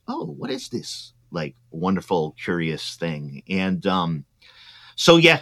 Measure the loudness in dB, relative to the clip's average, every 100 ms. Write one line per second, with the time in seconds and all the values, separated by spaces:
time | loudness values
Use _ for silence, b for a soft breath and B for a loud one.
0 | -10 -8 -8 -10 -8 -8 -8 -10 -10 -14
1 | -16 _ _ -8 -8 -10 _ -6 -2 -2
2 | 0 -2 -2 -6 -6 -2 -2 -4 -10 -8
3 | -6 -6 -10 -14 -6 -4 -2 -2 0 0
4 | 0 -4 -8 _ B B B B B 2
5 | 6 8 8 6